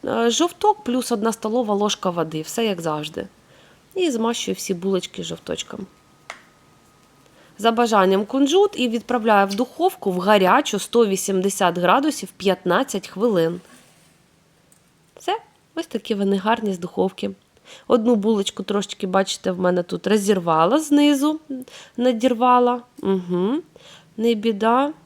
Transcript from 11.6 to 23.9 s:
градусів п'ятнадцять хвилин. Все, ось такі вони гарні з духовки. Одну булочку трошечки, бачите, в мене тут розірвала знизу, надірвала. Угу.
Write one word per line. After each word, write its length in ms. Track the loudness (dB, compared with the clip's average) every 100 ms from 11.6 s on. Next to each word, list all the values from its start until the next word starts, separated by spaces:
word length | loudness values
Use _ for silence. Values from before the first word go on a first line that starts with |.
| 0 2
градусів 500 | 2 2 2 -4 -12 _
п'ятнадцять 720 | -2 -2 0 0 0 -6 -8
хвилин. 520 | -2 0 2 0 -4 -14 -20 _ _ _ _ _ _ _ _ _ _ _ _ _ -12
Все, 220 | -6 -6 -8 _ _
ось 120 | -12 -8
такі 280 | -8 -6
вони 220 | -2 0 0
гарні 360 | 0 -2 -2
з 60 | -4
духовки. 520 | -6 -2 -2 -2 -10 -10 _ _ -20 -20 0
Одну 300 | 2 4 2
булочку 460 | 2 0 -2 -8
трошечки, 440 | -4 -4 -4 -8 -2
бачите, 460 | 0 0 -4 -6
в 80 | -2
мене 220 | 0 0
тут 240 | -2 -6 0
розірвала 720 | 0 2 0 2 2 4 2
знизу, 600 | 2 4 4 2 0 -2 _ -12 -12 -20 -16 -2
надірвала. 880 | 0 2 0 2 4 4 4 0 -8 -8
Угу. 520 | -2 -2 0 -2 0 -2 -6 -20 -20